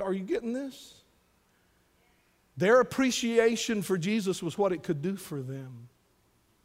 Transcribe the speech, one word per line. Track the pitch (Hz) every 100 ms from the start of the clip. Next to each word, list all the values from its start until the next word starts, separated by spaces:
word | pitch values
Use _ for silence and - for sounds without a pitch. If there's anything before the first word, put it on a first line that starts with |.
are | 196
you | 190
getting | 190 349 233
this? | 254 269 - - - _ _ _ _ _ _ _ _ _ _ _ _ _ _ _ 127
Their | 185 254
appreciation | 247 - 262 - 233 233 233 226 - 214
for | 160 185
Jesus | 170 220 190 175
was | 170 208
what | 196
it | 170
could | - 151
do | 175 196
for | - 147
them. | 127 135 131 120 120 _ _ _ _ _ _ _